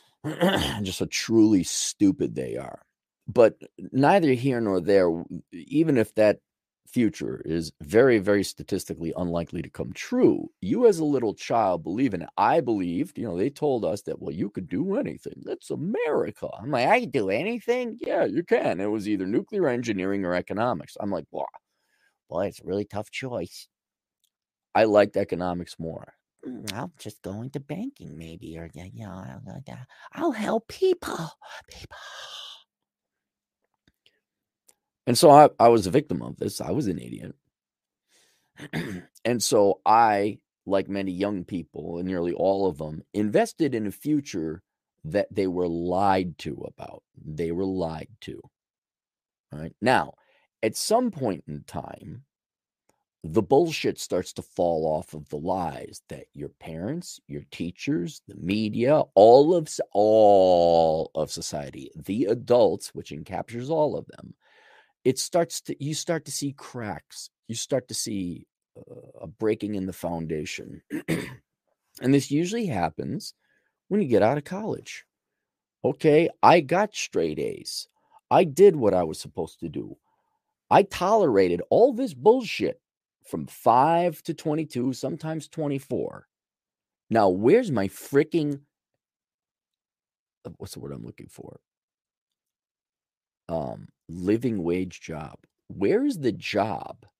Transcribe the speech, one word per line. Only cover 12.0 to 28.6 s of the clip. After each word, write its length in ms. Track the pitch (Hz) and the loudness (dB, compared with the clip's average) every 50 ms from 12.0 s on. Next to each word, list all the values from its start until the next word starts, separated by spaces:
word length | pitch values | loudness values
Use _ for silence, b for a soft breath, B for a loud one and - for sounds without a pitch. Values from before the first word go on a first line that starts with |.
| 139 131 98 | 0 0 -2
in 80 | 87 | -4
it. 80 | 80 - _ - | -8 -8 _ 0
I 240 | 98 113 139 165 | 2 4 4 2
believed, 560 | - 123 113 101 92 87 85 92 147 180 - - | 2 0 -2 -2 -2 -2 -2 -4 -6 -6 -8 -10
you 80 | 98 | -8
know, 120 | 113 85 87 | -6 -4 -2
they 120 | 98 139 | -2 -4
told 360 | 139 - - 151 135 123 101 | -4 -4 -2 -2 -2 0 -2
us 160 | 82 80 - - | -2 -4 -4 -6
that, 180 | - 78 - | -10 -10 -8
"Well, 120 | - - 73 | -8 -10 -6
you 160 | 85 - 202 | -6 -6 -6
could 200 | - - 190 147 | -6 -10 -10 -6
do 260 | - 98 147 190 196 | -6 -4 -4 -2 -4
anything. 460 | 254 269 - - - - - - - - | -4 -4 -6 -10 -10 -14 -16 -16 -14 -12
That's 260 | - - - - - | -12 -12 -12 -10 -10
America." 800 | - 127 139 185 226 427 480 466 440 - 110 - - - - - - - | -8 -8 -6 -6 -4 -4 -4 -2 -2 -2 -4 -4 -6 -10 -12 -12 -12 -10
I'm 140 | 98 131 | -8 -4
like, 160 | 147 123 123 151 | -2 0 2 2
"I 140 | 208 247 | 2 2
can 100 | 247 185 | 0 -2
do 180 | - 135 104 95 | -2 -2 0 0
anything?" 680 | 95 113 160 208 240 240 - - 240 254 247 233 214 240 | -2 -2 -2 -4 -6 -6 -2 -2 -2 -2 -2 -6 -8 -10
"Yeah, 240 | - - - 277 190 | -8 -4 -2 -2 -2
you 180 | 113 95 135 175 | 0 -2 -4 -2
can." 360 | - 226 - - 139 101 85 | 0 0 0 2 0 -2 -2
It 80 | 98 104 | -2 -4
was 200 | 107 110 95 107 | -4 -4 -2 -2
either 180 | 107 95 92 | -2 -2 -2
nuclear 420 | 92 104 120 101 - - 202 180 143 | 0 -2 -2 -2 -2 -2 0 0 0
engineering 580 | 123 120 123 120 107 92 90 95 98 98 98 | 0 -2 -2 -4 -4 -2 -2 -2 -2 -2 -2
or 80 | 87 87 | -2 -2
economics. 640 | 90 87 - 95 98 113 127 123 82 - - - - | -2 -2 -4 -4 -2 -2 -2 -2 -4 -8 -14 -12 -10
I'm 120 | - 104 | -8 -6
like, 140 | 98 85 73 - | -6 -6 -8 -8
"Wow, 160 | - 73 - - - - _ _ _ _ _ _ _ _ _ _ _ _ _ _ | -8 -8 -8 -8 -10 -18 _ _ _ _ _ _ _ _ _ _ _ _ _ _
boy, 180 | - 82 98 98 | -6 -4 -4 -4
it's 140 | 82 - | -6 -10
a 40 | - | -8
really 200 | - 92 101 104 | -4 -4 -4 -4
tough 260 | - - 104 104 - | -4 -6 -10 -10 -8
choice." 560 | - - - 131 123 104 85 - - - - _ _ _ _ _ _ _ _ _ _ _ _ _ _ _ _ _ _ _ _ _ _ | -12 -10 -10 -8 -6 -6 -8 -8 -10 -18 -20 _ _ _ _ _ _ _ _ _ _ _ _ _ _ _ _ _ _ _ _ _ _
I 120 | 98 110 | 2 4
liked 320 | 110 104 104 101 101 - 98 | 6 6 6 6 6 2 -4
economics 600 | 101 - - 85 87 90 87 87 85 - - _ | -2 -2 -4 -4 -2 -4 -4 -6 -8 -12 -12 _
more. 340 | 85 80 80 - - - _ _ _ _ _ _ - | -10 -10 -10 -12 -16 -18 _ _ _ _ _ _ -16
"Mm, 260 | - 254 110 98 107 92 | -14 -14 -12 -12 -10 -10
I'll 200 | 110 139 185 - _ | -10 -10 -12 -14 _
just 240 | - 110 - _ | -16 -16 -16 _
go 200 | _ - 95 104 | _ -12 -10 -10
into 180 | 117 135 135 147 | -10 -10 -10 -12
banking 580 | 139 143 151 175 220 277 277 _ - 76 76 76 | -10 _ -10 -10 -10 -12 -12 _ -18 -18 -16 -16
maybe, 400 | 82 82 82 82 85 82 82 | -14 -16 -16 -16 -16 -16 -14
or, 120 | 82 | -14